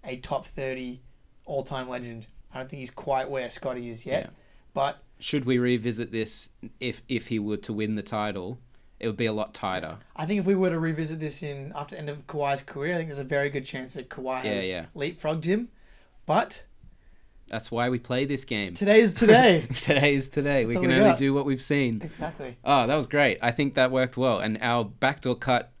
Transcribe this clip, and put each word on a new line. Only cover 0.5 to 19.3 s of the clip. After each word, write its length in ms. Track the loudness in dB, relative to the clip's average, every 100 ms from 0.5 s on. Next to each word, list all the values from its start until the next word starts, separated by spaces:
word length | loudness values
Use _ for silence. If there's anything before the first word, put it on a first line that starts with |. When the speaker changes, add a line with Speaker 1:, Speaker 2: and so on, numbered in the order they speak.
| -8 -6 -6 -8 -12 -18 -20 _ -20 -8
Speaker 1:
all-time 440 | -6 -4 -8 -6
legend. 380 | -8 -10 -12 -16 -20 -14
I 40 | -12
don't 100 | -12
think 100 | -12
he's 100 | -14
quite 380 | -10 -2 -2 -2
where 200 | -6 -6
Scotty 400 | -6 -6 -6 -8
is 160 | -10 -4
yet, 180 | -4 -4
Speaker 2:
Yeah. 40 | -18 _ -20 -10
Speaker 1:
but 280 | -2 -2 -4 -20 -14
Speaker 2:
Should 260 | -4 -2 2
we 120 | 2
revisit 540 | 4 2 0 -4 -6
this 380 | -4 -6 -8 -18 _ -18 -8
if, 220 | -8 -8 -4
if 200 | -6 -2
he 120 | -4
were 180 | -2 -4
to 140 | -4
win 220 | -4 -2 -2
the 60 |
title? 560 | -4 -4 -4 -4 -8 -12 -16 -20 -20 -6
It 80 | -6
would 100 | -2
be 80 | -2
a 80 |
lot 200 | -2 -6
tighter. 440 | -6 -4 -4 -6 -12 -14 -8
Speaker 1:
I 100 | -2
think 140 | 0
if 60 | 2
we 80 | 2
were 140 | 2
to 100 | 0
revisit 400 | -2 -2 -4 -6
this 220 | -8 -8
in, 300 | -10 -10 -10 -10
after 200 | -10 -10
the 40 |
end 80 | -10
of 180 | -10 -8
Kawhi's 340 | -4 -2 -2
career, 320 | -4 -6 -2
I 40 | -2
think 100 | -4
there's 80 | -8
a 40 |
very 260 | -2 0 0
good 160 | -4 -6
chance 280 | -10 -10 -12
that 140 | -12
Kawhi 340 | -8 -6 -4
Speaker 2:
Yeah, 80 | -2
Speaker 1:
has 140 | -2 -2
Speaker 2:
yeah. 180 | -4 -8 -6
Speaker 1:
leapfrogged 500 | -6 -4 -4 -2 0
him. 240 | -2 -2 -14 -20 -20 _ -16 0
But 360 | 0 0 -10 -16 -20 -20 -20 -20 -20 -20 -20 -10
Speaker 2:
That's 240 | -10 -4
why 180 | 0 0
we 80 | 0
play 260 | -2 -2 0
this 200 | -4 -2
game. 280 | -4 -4 0
Speaker 1:
today 240 | 6 8
is 120 | 8 6
today. 520 | 10